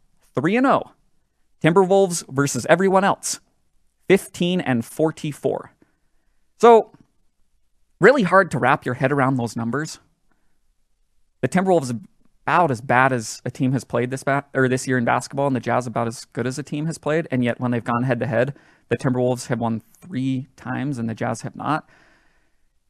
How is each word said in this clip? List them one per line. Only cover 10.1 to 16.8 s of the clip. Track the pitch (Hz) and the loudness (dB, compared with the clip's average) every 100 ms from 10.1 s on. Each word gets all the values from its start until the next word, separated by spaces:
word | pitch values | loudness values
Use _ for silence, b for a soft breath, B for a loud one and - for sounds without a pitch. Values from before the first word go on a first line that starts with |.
| _ _ _ _ _ _ _ _ _ _ _ _ _ | _ _ _ _ _ _ _ _ _ _ _ _ _
The | 135 | -4
Timberwolves | 185 190 170 127 117 - _ _ _ - | 0 2 2 0 -6 -10 _ _ _ -2
about | 156 165 | 2 2
as | 117 | 0
bad | 123 123 131 | 0 4 4
as | 127 107 - | 2 -4 -10
a | - | -10
team | - 131 | -4 -2
has | 135 | -2
played | - 120 123 | -2 -4 -2
this | 127 | -4
ba-, | - 139 - | -4 -4 -2
or | 135 127 | 0 0
this | 131 - | 0 -2
year | 127 | -2
in | |
basketball, | 120 123 - 139 139 | 0 0 -2 -4 -2
and | |
the | 127 | -2
Jazz | 117 120 127 | -2 -2 -2
about | 113 117 | -4 -4
as | 113 - | -6 -10
good | - 120 | -6 -6
as | 139 | -6
a | |
team | 143 147 | -8 -6